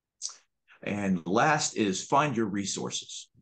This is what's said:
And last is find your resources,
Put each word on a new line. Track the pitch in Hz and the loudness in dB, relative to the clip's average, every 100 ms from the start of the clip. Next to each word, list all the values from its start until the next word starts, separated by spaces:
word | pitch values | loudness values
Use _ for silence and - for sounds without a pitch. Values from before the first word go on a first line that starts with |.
| _ _ - - _ _ _ - | _ _ -12 -12 _ _ _ -12
And | - 101 98 90 85 | -6 -2 2 0 2
last | 107 147 151 156 - | 4 4 4 0 0
is | 104 95 | 0 0
find | - 139 147 113 | 0 2 2 0
your | 110 | -2
resources, | 98 95 - - - - - - _ | -2 -4 -4 -6 -6 -10 -14 -16 _